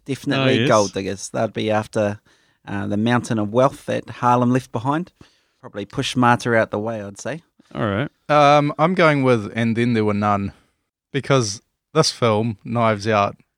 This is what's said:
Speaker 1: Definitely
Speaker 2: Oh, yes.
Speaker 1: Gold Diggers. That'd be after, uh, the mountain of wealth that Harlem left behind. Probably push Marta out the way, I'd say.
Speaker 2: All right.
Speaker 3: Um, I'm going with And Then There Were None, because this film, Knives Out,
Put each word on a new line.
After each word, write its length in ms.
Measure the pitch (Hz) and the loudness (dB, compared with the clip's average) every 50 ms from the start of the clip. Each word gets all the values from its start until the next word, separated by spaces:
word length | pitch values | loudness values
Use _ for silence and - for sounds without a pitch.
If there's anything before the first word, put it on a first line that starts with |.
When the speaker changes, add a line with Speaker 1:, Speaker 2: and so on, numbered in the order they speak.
| _ | _
Speaker 1:
Definitely 540 | 143 131 - - 139 143 135 131 131 - 110 | -10 -10 -6 -4 -4 -2 0 2 2 2 2
Speaker 2:
Oh, 20 | |
yes. 60 | 117 - | 2 4
Speaker 1:
Gold 240 | 113 107 101 92 | 4 4 2 0
Diggers. 380 | - 98 98 92 98 - - - | -4 -6 -6 -6 -8 -8 -10 -8
That'd 240 | - 123 113 104 - | -4 -4 -4 -4 -4
be 160 | 117 110 107 | -4 -2 0
after, 500 | 107 107 107 - - 113 104 101 104 - _ _ _ _ _ _ _ _ _ - | 0 -2 -2 -2 -2 -2 -2 -2 -2 -6 _ _ _ _ _ _ _ _ _ -10
uh, 180 | 101 101 101 101 | -8 -6 -4 -4
the 100 | 104 104 | -2 -2
mountain 400 | 110 120 123 120 117 - 120 107 | 0 0 0 0 0 -2 -4 -4
of 120 | 104 101 113 | -4 0 2
wealth 320 | 123 131 143 143 - - | 2 2 2 0 -4 -8
that 240 | - 113 120 - 127 | -6 -6 -6 -8 -10
Harlem 400 | 120 - 127 120 123 123 123 120 | -8 -2 0 2 2 2 2 2
left 200 | 127 131 - - | 0 0 -2 -6
behind. 400 | - 113 110 139 147 165 180 - _ - - _ _ _ _ _ _ _ | -8 -6 -4 -4 -4 -4 -6 -10 _ -20 -20 _ _ _ _ _ _ _
Probably 260 | 127 - - 104 98 | -20 -14 -12 -12 -12
push 280 | - - 139 131 - - | -8 -8 -6 -6 -4 0
Marta 380 | 131 123 120 120 113 - 123 117 | 2 4 4 4 2 0 0 0
out 160 | 113 104 - | 0 0 0
the 80 | - 107 | -2 -6
way, 220 | 107 117 113 104 | -6 -6 -8 -8
I'd 180 | 98 101 101 - | -10 -12 -14 -12
say. 240 | - 113 143 170 - _ _ _ _ _ - | -10 -10 -10 -12 -14 _ _ _ _ _ -8
Speaker 2:
All 120 | 143 123 104 | -6 -4 -2
right. 220 | 98 110 143 - _ _ _ - | -2 -4 -4 -6 _ _ _ 0
Speaker 3:
Um, 460 | 147 151 143 143 147 147 147 147 - - | 4 4 6 6 6 4 2 0 0 0
I'm 160 | 156 175 185 | 0 0 2
going 280 | 180 170 156 147 139 | 4 4 4 4 4
with 280 | 131 127 123 110 101 - - | 4 4 2 2 0 -4 -4
And 200 | 113 117 113 110 | -2 -2 0 0
Then 200 | 117 120 123 117 | 0 0 0 0
There 100 | 110 107 | 2 0
Were 80 | 104 | 0
None, 400 | 101 101 107 104 101 98 98 95 - _ _ _ _ _ _ _ _ _ _ _ | 0 0 0 0 0 0 -2 -6 -8 _ _ _ _ _ _ _ _ _ _ _
because 500 | - 135 - - 143 127 113 104 101 - _ _ _ _ _ _ - | -8 -4 -2 0 2 2 0 -2 -6 -10 _ _ _ _ _ _ 0
this 160 | 156 151 - | 2 2 2
film, 480 | - - 123 113 107 104 117 120 104 - | 0 0 0 2 2 2 0 -2 -4 -8
Knives 460 | - - 113 120 113 110 107 101 101 113 | -8 -6 -2 0 2 2 0 0 0 0
Out, 280 | 107 101 101 - - - _ _ _ | 2 2 2 0 -2 -6 _ _ _